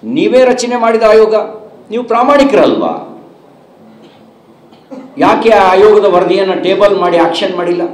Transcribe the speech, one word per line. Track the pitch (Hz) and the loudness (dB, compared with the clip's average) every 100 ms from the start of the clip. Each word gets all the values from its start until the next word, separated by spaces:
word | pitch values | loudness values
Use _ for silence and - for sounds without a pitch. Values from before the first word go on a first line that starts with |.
ನೀವೇ | 110 135 202 247 | -8 -4 0 2
ರಚನೆ | 254 - 233 240 | 2 0 -4 -4
ಮಾಡಿದ | 226 226 | -2 0
ಆಯೋಗ, | 226 226 214 220 208 - - - - | 2 4 2 0 -4 -12 -20 -20 -12
ನೀವು | 220 | -10
ಪ್ರಾಮಾಣಿಕರಲ್ವಾ? | 247 233 254 285 269 202 139 - 82 82 - - - - _ _ _ _ - - - _ - _ _ _ _ - _ 269 - - | -4 -2 0 2 2 2 0 0 -4 -8 -14 -20 -20 -20 _ _ _ _ -20 -20 -20 _ -20 _ _ _ _ -20 _ -20 -20 -2
ಯಾಕೆ | 170 220 226 | 0 2 2
ಆ | 214 190 | 2 4
ಆಯೋಗದ | 190 214 208 | 4 4 4
ವರದಿಯನ್ನ | 196 175 180 190 190 | 2 0 0 -2 -2
ಟೇಬಲ್ | 170 180 196 202 185 | -2 -2 0 0 0
ಮಾಡಿ | 175 170 | 0 0
ಆಕ್ಷನ್ | 165 170 190 180 | 0 -2 -6 -6
ಮಾಡಿಲ್ಲ? | 175 175 170 | -4 -4 -6